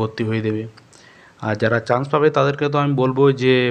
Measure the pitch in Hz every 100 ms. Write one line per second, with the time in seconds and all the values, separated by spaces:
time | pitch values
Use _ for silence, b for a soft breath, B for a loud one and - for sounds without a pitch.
0 | 110 - 110 110 110 107 110 - _ B
1 | B B B B 110 104 113 117 - 123
2 | 139 156 151 143 139 143 147 147 143 139
3 | 131 131 139 127 127 127 123